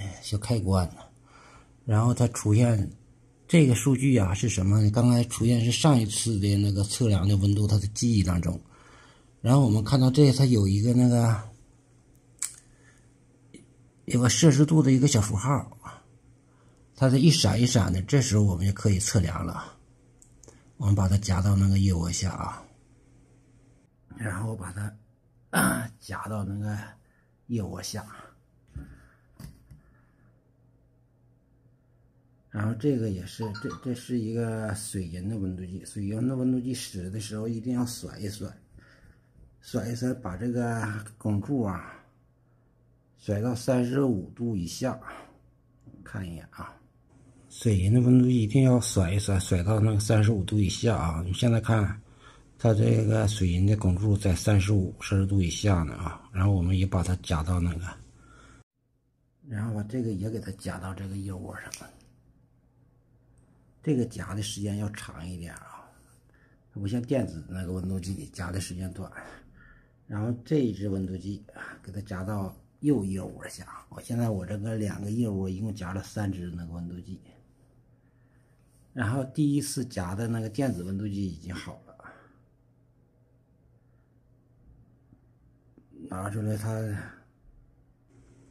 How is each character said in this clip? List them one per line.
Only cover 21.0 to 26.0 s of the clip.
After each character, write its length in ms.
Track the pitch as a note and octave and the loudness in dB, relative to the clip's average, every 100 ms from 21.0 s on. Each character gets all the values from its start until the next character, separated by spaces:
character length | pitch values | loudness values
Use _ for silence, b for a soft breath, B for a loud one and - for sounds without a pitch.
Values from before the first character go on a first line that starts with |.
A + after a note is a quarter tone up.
| F#2+ | 2
它 80 | G2+ | 2
夹 200 | G2 F#2 | 2 0
到 140 | F#2+ G2 | 2 4
那 100 | G2 | 4
个 100 | G2 | 4
腋 140 | G2 | 4
窝 180 | F2 E2+ | 2 -2
下 220 | E2 F#2 | -4 -4
啊， 320 | - - - - - _ _ _ _ _ _ _ _ _ _ _ _ _ - | -4 -8 -10 -16 -20 _ _ _ _ _ _ _ _ _ _ _ _ _ -10
然 260 | G#2+ F#2 | -8 -6
后 100 | A2 | -6
把 200 | A2 F#2 | -8 -10
它， 1120 | F#2 G#2 - _ _ _ _ _ - - B2 A#2 | -8 -10 -10 _ _ _ _ _ 0 0 0 -6
<clears throat> 40 | - | -12